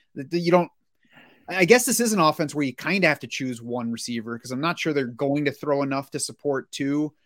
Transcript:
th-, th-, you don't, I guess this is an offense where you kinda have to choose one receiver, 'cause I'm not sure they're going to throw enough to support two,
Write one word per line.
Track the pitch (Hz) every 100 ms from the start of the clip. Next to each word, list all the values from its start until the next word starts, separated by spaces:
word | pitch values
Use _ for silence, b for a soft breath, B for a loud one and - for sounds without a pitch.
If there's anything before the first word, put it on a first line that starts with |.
| _
th-, | - 135
th-, | 170
you | 170
don't, | 175 170 _ _ _ b b b b -
I | 180
guess | 175 240 254
this | 233
is | 233
an | 208
offense | 156 151 151
where | 147 139
you |
kinda | - 151 190 170
have | 143
to | 120
choose | - 131 117
one | 117 123 117
receiver, | 113 - 117 110 117
'cause | 123
I'm | 127
not | 160 170
sure | 165
they're | 143 123
going | 120 139 147 143
to |
throw | - 147 139
enough | 139 139 135
to | 143
support | - 127 147 135 -
two, | - 139 147 151 -